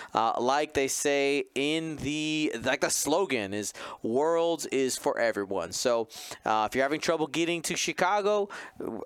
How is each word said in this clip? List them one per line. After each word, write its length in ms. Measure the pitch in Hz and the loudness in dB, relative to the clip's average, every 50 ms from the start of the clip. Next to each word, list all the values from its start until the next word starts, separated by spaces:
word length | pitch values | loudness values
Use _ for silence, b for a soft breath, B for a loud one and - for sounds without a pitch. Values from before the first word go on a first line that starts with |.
| B B - | B B 0
uh, 200 | - 113 113 - - | 2 2 2 2 2
like 360 | 117 123 135 147 156 151 - | 2 2 2 2 2 0 0
they 140 | 143 135 135 | 0 0 2
say 580 | - - - 147 143 143 139 139 143 143 131 - - | 0 0 0 2 2 4 4 4 2 2 0 -2 -2
in 420 | - 139 147 156 160 160 160 156 135 | -2 0 0 0 0 -2 -4 -6 -6
the, 560 | 127 139 151 156 156 156 156 156 151 - - 117 110 | -6 -4 -4 -2 -2 -2 0 0 0 0 -2 -2 0
like 180 | 127 135 143 | 0 0 2
the 80 | - 156 | 2 0
slogan 640 | - - - 143 147 180 196 165 135 117 101 95 101 | 0 0 2 2 2 2 2 2 0 0 0 0 -2
is, 200 | 104 104 - B B B B B B - | -2 -4 -4 B B B B B B -4
"Worlds 640 | 110 113 131 147 160 170 165 165 170 170 156 139 - | 0 2 2 2 4 2 2 2 2 0 -2 -2 -2
is 280 | - 131 135 127 123 | 0 2 2 2 0
for 240 | - - 147 - - | 0 0 0 0 2
everyone." 540 | 117 113 107 104 101 95 98 95 85 87 90 | 2 2 2 0 -2 -2 -2 -4 -4 -4 -4
So, 340 | - - 127 120 117 113 B B B B B B B - | -2 0 2 2 0 0 B B B B B B B -2
uh, 220 | 110 110 110 107 107 | 0 2 2 2 2
if 60 | - | 2
you're 80 | 127 135 | 0 0
having 180 | 135 151 156 | 0 0 0
trouble 240 | - - 165 160 156 | 0 0 0 0 0
getting 380 | 151 127 156 170 165 175 170 156 | -2 -2 0 0 0 0 -2 -4
to 120 | - 180 | -4 -4
Chicago, 760 | - - - 160 - 185 180 202 208 196 202 208 208 - B B B B B B - - - 113 101 - | -2 -2 -4 -2 0 2 2 2 2 2 2 2 0 0 B B B B B B -10 -8 -8 -8 -8 -4